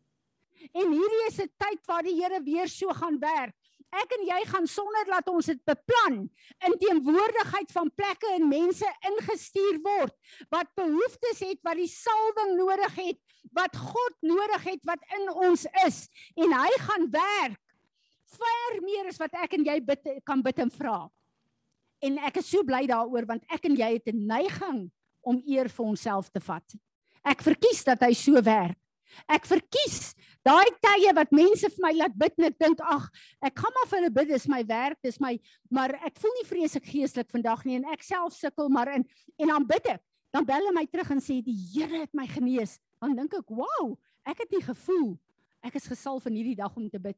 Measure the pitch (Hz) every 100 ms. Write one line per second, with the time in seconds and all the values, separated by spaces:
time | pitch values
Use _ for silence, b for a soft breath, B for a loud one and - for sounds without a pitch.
0 | _ _ _ _ _ B 320 339 381 302
1 | 403 440 453 - 381 - 403 392 - 339
2 | 339 330 359 370 277 330 359 - 381 -
3 | 339 294 294 311 247 - b b _ 370
4 | 453 494 349 359 427 381 330 - 415 427
5 | 403 370 349 349 311 277 - 294 - 480
6 | 392 226 190 b b b 370 349 392 330
7 | 269 330 427 453 427 392 - 359 320 -
8 | 403 381 427 370 311 277 349 370 403 311
9 | 381 427 - 427 - 392 403 320 370 403
10 | 277 - B B B 330 339 - 349 302
11 | 494 - 480 440 381 349 330 330 349 -
12 | 466 440 440 427 403 359 370 381 392 -
13 | 370 302 _ b - 294 370 - - 466
14 | 494 - 320 349 427 392 311 370 311 339
15 | - 403 392 339 370 339 - 381 359 -
16 | - B B - 330 262 269 - - 403
17 | 311 294 381 415 262 202 _ _ _ _
18 | _ _ _ - 466 466 480 427 370 403
19 | 370 - 311 349 330 370 294 294 233 277
20 | 302 269 - 269 254 254 247 - 285 196
21 | 170 _ _ _ _ _ _ _ _ _
22 | 277 277 277 359 - 370 277 254 262 233
23 | 226 247 226 226 - 320 349 277 226 233
24 | 226 220 208 226 370 - 381 262 180 -
25 | _ _ 240 254 285 269 247 - 220 208
26 | 226 196 185 196 - 165 - 214 _ _
27 | _ _ 285 - 311 320 466 440 - 247
28 | 247 240 - 285 220 220 175 - _ _
29 | B B B 294 - 349 - 508 554 -
30 | - - b b 254 311 392 359 415 403
31 | 392 311 302 294 359 415 403 - 349 320
32 | 285 196 302 - 330 - 320 330 320 285
33 | - B B B 269 - 453 508 508 392
34 | 349 233 294 269 - 262 220 226 269 311
35 | 254 - 262 240 b b _ 262 262 277
36 | 320 - 427 494 415 359 311 277 - 285
37 | 269 - 233 240 226 220 269 254 277 302
38 | - 370 349 - 294 - 294 269 247 277
39 | 254 b b - 311 302 240 320 - -
40 | - _ _ 277 269 277 403 349 302 339
41 | 370 277 - 254 240 214 180 220 311 330
42 | 302 294 262 - 247 254 214 - _ _
43 | 247 247 285 392 - 220 359 605 269 285
44 | _ _ - 320 466 392 - 240 - 370
45 | 254 165 _ _ _ _ 240 277 - 247
46 | 277 262 247 220 233 202 196 233 214 196
47 | 190